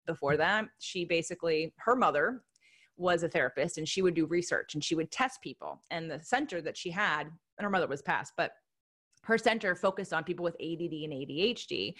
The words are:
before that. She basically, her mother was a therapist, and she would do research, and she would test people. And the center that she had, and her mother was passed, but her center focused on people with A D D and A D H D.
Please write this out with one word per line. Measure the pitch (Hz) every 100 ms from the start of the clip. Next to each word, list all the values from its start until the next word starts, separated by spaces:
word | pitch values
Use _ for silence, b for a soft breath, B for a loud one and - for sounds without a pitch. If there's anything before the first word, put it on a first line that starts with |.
| -
before | 165 139 147
that. | 165 214 220 -
She | - 185 170
basically, | 165 156 175 170 156 165 -
her | - 254
mother | 180 143 165 254 - b b b b -
was | 180 170
a | 165
therapist, | 165 131 - 165 -
and | 156
she | -
would | 185 165
do | 156
research, | 175 170 - -
and | 151
she | - 160
would | 160
test | - 262 -
people. | 156 - - 139 _
And | 170 165
the | 151
center | - 254 285 175
that | 156 -
she | 180
had, | 170 202 151 151 165 _ -
and |
her | 208
mother | 190 156
was | 143
passed, | - 143 - -
but | 160 - _ _ _ _ _ _
her | - 220
center | 226 220 208 180
focused | 196 190 185
on | 160
people | 160 165
with | 170 170
A | 156 165
D | 170
D | 156 151
and |
A | 135 143
D | 143
H | 208 226 -
D. | 104 98 B